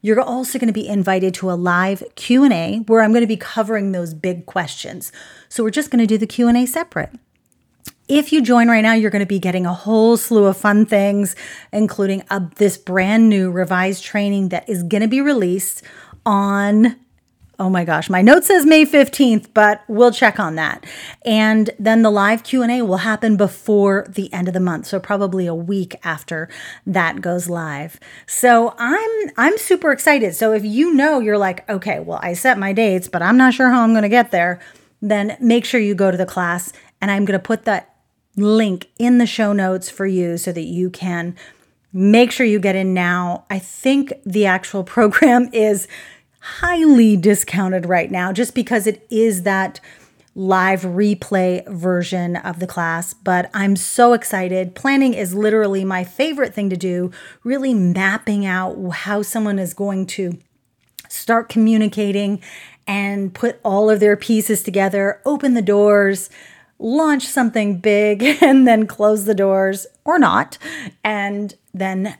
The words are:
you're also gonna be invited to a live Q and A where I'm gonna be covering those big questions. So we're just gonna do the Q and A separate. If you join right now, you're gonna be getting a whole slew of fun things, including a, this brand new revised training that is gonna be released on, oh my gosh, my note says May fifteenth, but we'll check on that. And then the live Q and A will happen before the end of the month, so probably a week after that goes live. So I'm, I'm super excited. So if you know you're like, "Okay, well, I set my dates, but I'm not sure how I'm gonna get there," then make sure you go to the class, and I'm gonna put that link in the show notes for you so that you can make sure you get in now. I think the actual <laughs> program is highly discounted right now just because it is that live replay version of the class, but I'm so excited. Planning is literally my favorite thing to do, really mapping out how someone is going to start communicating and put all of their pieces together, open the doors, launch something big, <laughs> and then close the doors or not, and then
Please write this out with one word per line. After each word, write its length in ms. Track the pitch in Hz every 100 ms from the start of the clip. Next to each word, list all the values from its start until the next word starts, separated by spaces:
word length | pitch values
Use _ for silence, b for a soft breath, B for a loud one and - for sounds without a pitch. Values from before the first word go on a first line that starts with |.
you're 180 | 208 220
also 380 | 254 247 254 254
gonna 160 | 233
be 140 | 208 -
invited 480 | 202 190 190 190 175
to 160 | 190
a 20 |
live 480 | 175 180 175 190 196 - -
Q 280 | - 254
and 100 | 277
A 240 | 185 165 202 214
where 160 | 226
I'm 100 | 214
gonna 140 | 226 233
be 100 | 220
covering 540 | - - 214 220 196
those 240 | 185 170 156
big 320 | 180 175 -
questions. 640 | - 160 - - - - B B B B
So 160 | -
we're 60 | 220
just 220 | 247 294
gonna 160 | 247 226
do 100 | 220
the 80 | 208
Q 220 | - 240
and 100 | 240
A 80 | 254
separate. 460 | 320 339 - - - _ _ _ _ _ _ - _ _
If 240 | 285 285
you 100 | 302
join 280 | 233 240 233
right 120 | 226
now, 120 | 220
you're 180 | 226 214
gonna 160 | 202 196
be 100 | 196
getting 300 | 185 180 180
a 60 |
whole 440 | 175 208 220 220 233
slew 280 | - 226 202
of 120 | -
fun 300 | 208 208 214
things, 480 | 208 202 202 196 - B B B
including 520 | 208 214 - 196 190 -
a, 100 | 196 175 -
this 220 | 202 185
brand 520 | - 185 185 220 220
new 220 | 202 185
revised 520 | 175 180 185 185 196
training 460 | - 208 202 202 190
that 180 | 175 -
is 140 | 190
gonna 280 | 175 202 220
be 120 | 262
released 640 | 277 269 185 185 - - B B B B -
on, 680 | 202 202 196 202 208 233 240 _ _ _ _ _ _
oh 100 | 185
my 140 | 185
gosh, 260 | 170 156 165
my 120 | 185
note 240 | 208 311 -
says 200 | 370 294
May 200 | 311 302
fifteenth, 680 | 294 262 - 262 214 -
but 280 | - 208 214 -
we'll 240 | 214 240
check 260 | - 233 202
on 160 | 180 160
that. 300 | 156 - B B B B -
And 440 | 220 214 220 214 -
then 240 | 214 226
the 80 | 220
live 340 | 208 202 226
Q 200 | - 262
and 80 | 233
A 100 | 247
will 140 | 226 180
happen 380 | 196 214 226 208
before 680 | 196 - - 208 202 196 196
the 240 | - 190
end 160 | 180 180
of 60 |
the 80 | 185
month, 240 | 180 156 -
so 160 | 196
probably 440 | 185 202 196 185 175
a 100 | 165
week 420 | 170 196 180 -
after 460 | 170 156 - 165 165 B B B -
that 340 | 190 165 175
goes 300 | 180 180 175
live. 500 | 170 160 143 156 - B B B
So 480 | - 247 233 233 -
I'm, 540 | 240 349 440 440 392 -
I'm 220 | 262 427
super 340 | - 359 330
excited. 420 | 262 - 285 214
So 200 | 165 226
if 100 | 214
you 300 | 208 214 330
know 260 | 294 294 294
you're 180 | 214 208
like, 320 | 196 180 -
"Okay, 300 | 202 208 147
well, 220 | 165 170
I 100 | 180 175
set 220 | - 202
my 140 | 196
dates, 380 | 190 220 185 180
but 120 | 175
I'm 140 | 175 247
not 180 | 262
sure 160 | 247 262
how 120 | 240
I'm 120 | 226
gonna 140 | 226 208
get 240 | 240 233
there," 300 | 180 175 175 B B B _
then 340 | 208 208 202 -
make 240 | 240 233 233
sure 160 | 247
you 120 | 208
go 160 | 196 196
to 80 | 180
the 80 | 185
class, 460 | - 175 175 180 b b b
and 100 | 196
I'm 140 | 196 202
gonna 120 | 196
put 280 | 180 220 -
that 300 | 196 - _ _ _ _ -
link 520 | 208 220 220 180 - _
in 180 | 240 247
the 80 | 240
show 260 | - 208
notes 380 | 202 190 185 185
for 160 | - 196
you 320 | 185 175 170
so 140 | 185
that 100 | 170
you 300 | 160 175 185
can 440 | 180 185 175 170 175 B B B _ _
make 400 | 185 196 220 240
sure 140 | - 240
you 140 | 208
get 160 | 196 190
in 180 | 190
now. 500 | 185 175 180 180 175 _
I 80 | 190
think 560 | 185 - 262 277 277 -
the 220 | - 196 202
actual 380 | 185 185 202
<laughs> 120 | 180 -
program 540 | 214 196 302 247 247
is 360 | 233 214 202 - B B B B _
highly 800 | - - 349 349 320 262 220 208
discounted 680 | 185 208 - 180 190 185 175
right 240 | 180 170
now 200 | 190 180
just 220 | 185 240
because 320 | - - 226 202
it 220 | 214 _
is 320 | 220 226 190
that 380 | 180 190 190 - b b b b b -
live 480 | 190 185 190 190
replay 840 | 185 175 208 202 - 196 185 180 -
version 680 | 185 180 180 175 185 175 175
of 240 | 190 170
the 80 | 175
class, 440 | - 165 165 175
but 380 | - - 180 180 214
I'm 200 | 196 196
so 380 | - - 240
excited. 600 | 233 233 196 185 185 180 180
Planning 400 | 269 269 269 226
is 180 | 190
literally 500 | 185 214 220 208 196
my 200 | 190 185
favorite 500 | 180 - 302 294 262
thing 160 | - 202
to 80 | 185
do, 340 | 185 180 180 B B B
really 300 | 233 269 269
mapping 720 | 233 180 175 190 214 - 208 196
out 320 | 185 185 - 185
how 320 | 170 196 208
someone 340 | 202 226 214 196
is 160 | 180
going 320 | - 202 190 185
to 300 | - 180 170 _ _ _ _ _ - -
start 400 | - - 226 233
communicating 880 | 226 220 220 214 214 208 202 202 202 B B B B -
and 480 | 202 196 202 196
put 260 | 180 233 -
all 260 | 220 196 214
of 100 | 214
their 160 | 208 202
pieces 460 | - 220 214 208
together, 580 | - 190 190 202 196 - -
open 300 | 294 285 240
the 60 |
doors, 680 | 196 202 208 208 196 196 - B B B B _
launch 460 | 220 277 311 285 -
something 540 | - 240 226 208 185
big, 420 | 214 208 208 202
<laughs> 180 | 254 294
and 260 | 320 269 254
then 180 | 226 214
close 400 | - 208 214 202
the 100 | 202
doors 520 | 196 190 190 196 - _ -
or 140 | 349
not, 400 | 226 190 - - 302 B 214 _
and 520 | 214 214 202 202 208 - _
then 420 | 180 190 190 196 -